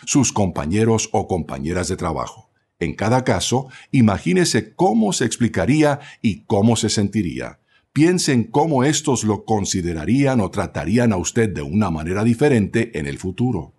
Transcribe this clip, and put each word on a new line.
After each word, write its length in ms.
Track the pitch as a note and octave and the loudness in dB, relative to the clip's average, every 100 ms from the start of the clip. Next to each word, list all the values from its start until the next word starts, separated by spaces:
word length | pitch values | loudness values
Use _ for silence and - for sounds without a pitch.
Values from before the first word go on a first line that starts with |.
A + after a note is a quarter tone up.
sus 280 | - D3 A#2+ | -2 2 2
compañeros 800 | - F#2+ - D2+ G#2 A2+ A2 - | 0 -2 -2 -2 2 2 2 0
o 160 | G#2+ F#2 | -4 -2
compañeras 580 | F#2 D#2 C2+ C#2+ F2+ F2+ | -4 -4 -6 -4 -4 -4
de 100 | F2+ | -4
trabajo. 540 | E2+ D2 A#1+ - - _ _ - | -4 -4 -8 -12 -20 _ _ -8
En 140 | E2 | -6
cada 280 | - A2+ B2+ | -2 0 0
caso, 460 | B2 F#2+ - B2 C#3 - - | 0 -2 0 -2 -4 -14 -2
imagínese 840 | C3+ A2 F#2+ D#3+ F#3 E3 - G#2+ | 4 4 4 0 0 2 0 -4
cómo 380 | - F3+ A3+ G#3 | -2 0 2 0
se 140 | F3 A#2 | 0 -2
explicaría 720 | - A2+ - F2 D3+ D3 C#3 - - | -2 -2 0 0 2 2 0 -6 -6
y 180 | A#2 F#2 | -4 -4
cómo 340 | - G#2 A2 | -2 2 4
se 160 | A2+ G#2+ | 2 0
sentiría. 680 | A2 G2+ A2 F2 B1 A#1+ - _ _ _ | 0 -2 -2 -4 -4 -10 -14 _ _ _
Piense 400 | - E3 F3+ - | 2 4 4 2
en 120 | B2+ | 0
cómo 400 | A2 C#3+ D#3+ C3+ | 2 0 2 2
estos 400 | C3+ D3 - A#2+ | 2 0 0 0
lo 200 | G#2+ G2+ | 0 -2
considerarían 960 | - A2 F#2 F#2+ E2+ D#2+ D2+ C3 C#3 C3 | 0 -2 -2 -4 -4 -4 0 2 2 2
o 120 | F#2 | 0
tratarían 600 | G2 E2+ - D2+ A#2 A#2+ | -2 -6 -4 0 2 2
a 40 | F#2+ | 0
usted 320 | E2+ - A2 | -2 0 0
de 140 | D2+ | -2
una 280 | C#2+ F#2+ G2+ | -4 -2 0
manera 320 | D#2 D#2 F#2+ | -2 -4 0
diferente 720 | A2+ A#2+ D3 B2 F#2+ A2+ A2+ - | 0 2 2 2 2 0 -2 -4
en 100 | C#2+ | -8
el 120 | C2+ | -8
futuro. 540 | F#2 F2+ B2 G2+ C2+ | -8 -4 -2 -2 -8